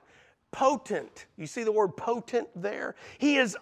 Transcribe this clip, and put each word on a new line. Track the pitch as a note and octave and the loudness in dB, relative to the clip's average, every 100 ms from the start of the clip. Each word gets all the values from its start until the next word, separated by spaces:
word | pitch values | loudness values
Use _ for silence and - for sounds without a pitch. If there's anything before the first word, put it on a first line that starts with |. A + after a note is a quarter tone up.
| _ - _ _ _ | _ -20 _ _ _
potent. | - C4+ C#4+ - F3+ - - - - | 2 2 2 -2 -6 -6 -14 -20 -12
You | D#3 | -10
see | - | -4
the | A3 | 0
word | G#3+ G3 - | 2 2 0
potent | - A#3 - A#3+ - - | -4 -4 -2 -4 -4 -6
there? | G3 - - - - - | -6 -4 -8 -10 -16 -2
He | D4 C#4+ | 2 4
is | A#3+ - | 2 0